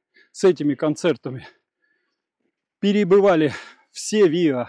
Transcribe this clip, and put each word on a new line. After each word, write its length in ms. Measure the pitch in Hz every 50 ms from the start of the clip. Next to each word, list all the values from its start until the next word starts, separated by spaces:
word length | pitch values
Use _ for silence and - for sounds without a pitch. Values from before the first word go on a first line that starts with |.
| _ _ _ _ _ _ _
с 120 | - -
этими 300 | 190 175 - 151 147 139
концертами 720 | - - 156 151 - - 175 143 - - 139 127 127 - - _ _ _ _ _ _ _ _ _ _ _ _ _ _ _ _ _ _ _ _ _ _ _ _ _ -
перебывали 720 | - 202 202 208 208 170 190 202 190 202 180 160 156 139 - - - - - _ _ _ -
все 340 | - - - 208 214 202
виа, 420 | 170 147 175 175 156 135 123 120